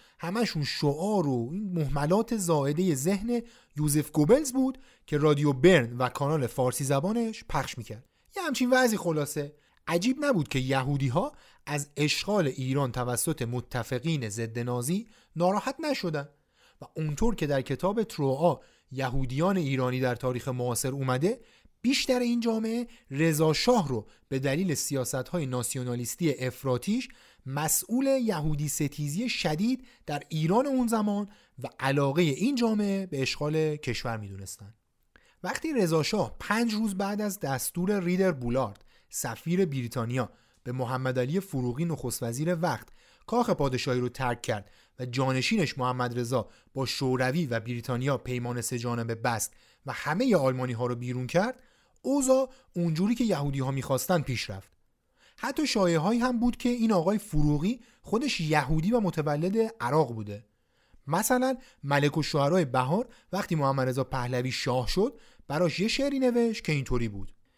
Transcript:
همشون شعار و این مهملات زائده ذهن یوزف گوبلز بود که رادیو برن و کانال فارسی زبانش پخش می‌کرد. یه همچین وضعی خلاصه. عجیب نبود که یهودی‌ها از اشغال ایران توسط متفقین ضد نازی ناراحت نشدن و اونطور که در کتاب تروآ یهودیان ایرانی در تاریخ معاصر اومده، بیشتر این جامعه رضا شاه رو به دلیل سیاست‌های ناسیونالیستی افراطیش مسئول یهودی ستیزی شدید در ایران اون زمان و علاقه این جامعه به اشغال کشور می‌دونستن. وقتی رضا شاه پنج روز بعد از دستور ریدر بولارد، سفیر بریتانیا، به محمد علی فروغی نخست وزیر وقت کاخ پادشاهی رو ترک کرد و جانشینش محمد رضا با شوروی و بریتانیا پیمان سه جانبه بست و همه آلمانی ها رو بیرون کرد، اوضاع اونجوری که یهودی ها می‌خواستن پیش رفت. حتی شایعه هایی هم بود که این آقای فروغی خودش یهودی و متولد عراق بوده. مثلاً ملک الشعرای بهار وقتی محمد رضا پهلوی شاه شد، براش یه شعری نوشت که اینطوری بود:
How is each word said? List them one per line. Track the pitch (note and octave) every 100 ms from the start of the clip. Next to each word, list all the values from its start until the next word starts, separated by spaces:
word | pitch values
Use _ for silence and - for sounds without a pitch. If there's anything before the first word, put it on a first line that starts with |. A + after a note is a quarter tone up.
| _ -
همشون | E3+ A3 A3+ D#3+
شعار | C#3 - C#3+ D3+ G3 G#3 D3
و | B2 A#2
این | F#3 G#3
مهملات | E3+ C#3 C#3+ D3 G3+ A3+ A3+
زائده | E3+ D3+ C#3 D3+ F#3
ذهن | C3+ D#3 G3+ A3+ A#3+ A#3 - _ D3
یوزف | D3+ D3+ D3
گوبلز | D#3 D3+ C4+ C#4+
بود | C4 C4 C4 - _ -
که | D3
رادیو | D3+ C#3+ D3
برن | C3 E3+ E3+ A#2 A#2+
و | B2+
کانال | - C#3+ D#3 A#2+
فارسی | - B2+ -
زبانش | C3+ C#3 F3+ A#3 A3+ A3 -
پخش | C#3+ B2 -
می‌کرد. | A2 A2 - _ _ G4
یه |
همچین | E4 B3+ B3
وضعی | B3+ B3 G#3+
خلاصه. | E3+ D3+ C#3+ D3+ C#3+ - _ _ -
عجیب | E3+ A3+ C4
نبود | C#4+ G#3 -
که | C3+
یهودی‌ها | B2+ C3+ C3 C#3+ C3+ C#3+ C#4 - - - -
از | D3 C#3+ -
اشغال | D3+ - - G#3 D3
ایران | C3 C3 C#3 C3
توسط | B2+ B2 A#2+ E3+ D3+
متفقین | A#2 B2 - - - B2 D#3 D3+ A2
ضد | G#2+ A2+ A#2
نازی | A#2+ B2 B2+ F#3+ A#3 - _ D#3+
ناراحت | F3+ G3+ C4 C#4
نشدن | D#4 C4+ F3 D#3 C#3+ _ _ _ _ _
و | - -
اونطور | D#3 C#3+ A3+
که | G3+ D3
در | C#3
کتاب | - C3 F#3 A3+
تروآ | G#3 - C3+ C3+ E3+ B2+ - _ _
یهودیان | C3 C3 C3+ B2+ C3+ F3+ F#3+
ایرانی | C#3 C3 B2+ B2+
در | B2+
تاریخ | A#2 B2+ B2 C3+
معاصر | B2+ B2 A#2 C3+
اومده، | C#3 C3 B2+ F3+ C4 - _ - _
بیشتر | A#3+ C#4 - B3
این | A#3+ A#3+
جامعه | A3+ A3 A3 A#3 A#3+ - -
رضا | C#3 E3 D3+ D#3
شاه | D3 A#3+ A#3+ C#3+
رو | A#2 - _ -
به | C3+
دلیل | C3+ C#3+ F#3+
سیاست‌های | C#3 - C3+ A#2+ C3 - F3+ C3+
ناسیونالیستی | B2 A#2 C3 B2 B2 A#2+ - E3
افراطیش | B2+ B2+ - C3+ B2 - A#3+ - - - _ C3
مسئول | C#3 D3+ - - A#3+ C4+
یهودی | C4+ A3 E3 D#3 D3 D3
ستیزی | - D3 - D3 E3 B3
شدید | - E3 D#3 A3+ B3+ - _ -
در | C#3+ -
ایران | D#3 D#3+ A3 C#4+
اون | C4 A#3+
زمان | A3 G#3 G3+ G3+ - _ -
و | B2 -
علاقه | C3+ C#3 C#3 D3+
این | E3 C3+ A#3
جامعه | C4 A3+ G#3+ G3+ G3 F#3
به | C3+
اشغال | C3 - D3 D#3 D#3 D3
کشور | C#3 A2+ B2 A2
می‌دونستن. | G2+ G2 G2 - G2+ - _ _ _ - _ _
وقتی | F3+ C4 D#4+
رضا | C4+ F3 D#3+
شاه | D3+ G#3+ A#2 -
پنج | - G#3+ A#3+
روز | G#3+ A3
بعد | F#3+ G3 G#3
از | G#3 F#3
دستور | C#3 B2+ - E3+ F#3 G3+
ریدر | F3 F3+ F#3+
بولارد، | C#3 A#2+ B2+ A2+ - - _ _
سفیر | - B2+ A2 D#3+ F3+ F#3
بریتانیا، | C3+ A#2+ B2+ A2+ B2+ A2+ - _ _
به | A#2+
محمد | B2+ A#2+ B2+ C3 B2+
علی | B2 F#3
فروغی | F#3 C3+ B2 A#2+
نخست | E3+ D3+ B2 -
وزیر | A#2 A#2+ D#3
وقت | E3+ E3+ A#2 - - _ _ -
کاخ | A#3+ A3+
پادشاهی | F3 C#3 B2+ C#3 B2+
رو | B2
ترک | - B2+ A#2+
کرد | - G2+ - - _ -
و | B2+
جانشینش | A#2+ C3 C3 - A3 C#3+ -
محمد | B2+ B2+ B2 A#2+
رضا | A#2+ B2+ G2+ - _
با | C3 C3
شوروی | - C3 B2+ B2+ D#3+ D3
و | A2+
بریتانیا | A2 A#2+ A#2 A#2+ C3+ B2+
پیمان | - B2 A#2+ A#2+
سه | A2+ B2
جانبه | A#2+ A#2+ A2+
بست | A2+ A#2+ A2 - - _ _ C3+
و |
همه | A#2+ C#3+ F3 C4+ F3+
آلمانی | C3 B2+ B2+
ها | A#2 B2
رو | A#2+
بیرون | B2 B2+ B2+
کرد، | E3+ A3 - _ _ _ _
اوضاع | B3 C#4+ C4 C4 C4 - _
اونجوری | E3+ E3+ D#3+ G#3
که | A#3+
یهودی | A#3 D3+ C#3+ C3+
ها | C3
می‌خواستن | C3+ C3 C3 - F3
پیش | C#3 A#2 -
رفت. | F#2+ - _ _ _ _ _ _ -
حتی | B3+ C#4+ C#4+
شایعه | A3 F3+ E3
هایی | F3+ A#3+
هم | B3+ A#3+
بود | A#3+ -
که | B3
این | B3 A3
آقای | F#3+ E3 G#3+
فروغی | - D3+ D3 D3 F3+ B3 - _
خودش | - A3 D4 -
یهودی | D#3 D3+ C3 D#3 F3
و | A#3+
متولد | F#3 D#3 D3+ D3 F3+ A3 A3 -
عراق | C3 D3+ C3
بوده. | A2+ G#2 G2+ - _ _ _ _ - C#3
مثلاً | E3+ - B3+ C4 B3+ - _
ملک | C#3 C#3+ D3 D#3+
الشعرای | C#3+ D3+ C#3+ F#3
بهار | C#3+ C3 B2+ F#3+ - - -
وقتی | F3+ -
محمد | D#3+ F3+ C#3+ C3
رضا | C3
پهلوی | B2+ C3+ A#2+ B2 B2+
شاه | - C3 B2+ A#2
شد، | F3+ A#3+ - - - -
براش | D3 F3 E3
یه | A3
شعری | - C#4 C#4
نوشت | B3+ A#3+ A#3 A3
که | -
اینطوری | D3 B2+ B2 A2+
بود: | G2 G#2 - _